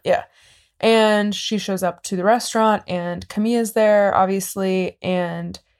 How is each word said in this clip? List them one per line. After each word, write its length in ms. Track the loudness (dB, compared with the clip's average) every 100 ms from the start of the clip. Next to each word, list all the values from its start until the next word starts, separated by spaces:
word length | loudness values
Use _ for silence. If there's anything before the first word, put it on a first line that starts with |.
Yeah. 220 | -2 -2 -2 _ _ _ _ _
And 520 | 2 4 4 2 0
she 240 | -4 -4 -4
shows 240 | -2 -4
up 200 | -4 -6
to 140 | -6 -2
the 80 | 2
restaurant, 580 | 2 0 0 2 0 -2
and 400 | -6 -6 -8 -8
Camilla's 420 | -4 0 0 0
there, 420 | 2 4 4 4
obviously, 840 | 4 2 0 -4 -4 -2 0 -2 -6
and 560 | -4 -2 -2 -6 -10 -12 _ _